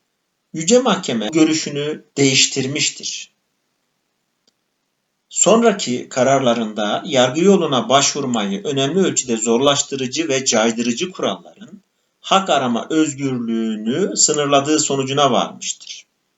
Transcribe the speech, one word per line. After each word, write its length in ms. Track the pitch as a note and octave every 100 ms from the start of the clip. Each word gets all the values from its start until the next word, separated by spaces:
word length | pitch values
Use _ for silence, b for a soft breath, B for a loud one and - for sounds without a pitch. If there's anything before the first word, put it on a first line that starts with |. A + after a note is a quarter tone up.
| _ _ _ _ _
Yüce 260 | D#3+ E3 B3
Mahkeme 500 | B3 F#3+ - A#2 G#2
görüşünü 720 | E3 D#3+ D#3 - C#3+ D3 D3+ - -
değiştirmiştir. 1120 | C#3 C3+ - C#3 B2+ C#3+ - - - - - _ _ _ _ _ _ _ _ _ _ _ _ _ _ _ _ _ _ _ _
Sonraki 800 | - E3+ A3+ A#3 G3 - B2 -
kararlarında 920 | - B2+ C#3 B2+ A#2 A2 G#2+ G#2 A#2+ -
yargı 340 | C3+ B2+ D3+
yoluna 480 | F#3+ F#3+ D#3 B2+ A2
başvurmayı 760 | C3+ C#3+ D3 C3 A#2 G2+ G2
önemli 340 | - C#3 C#3 F3+
ölçüde 380 | E3+ - B2 A2+
zorlaştırıcı 920 | A2+ A#2 C#3+ C#3 - - B2+ C3 E3
ve 160 | C3
caydırıcı 640 | - A2+ A#2 A2+ A#2+ A#2 F#3
kuralların 720 | - C3 F#2 - - A2 G3 _ _ _ _
hak 300 | - G3 F#3+
arama 360 | C#3+ B2+ A#2 -
özgürlüğünü 1300 | D#3 D3+ C3+ C#3 B2 A#2 A2+ A2 G#2+ A2 D3 A3+ -
sınırladığı 600 | - D3 C#3+ C#3 C#3+ D#3
sonucuna 540 | - C#3 C3 C#3 C#3
varmıştır. 720 | G#2+ E2 - - - - - - _ _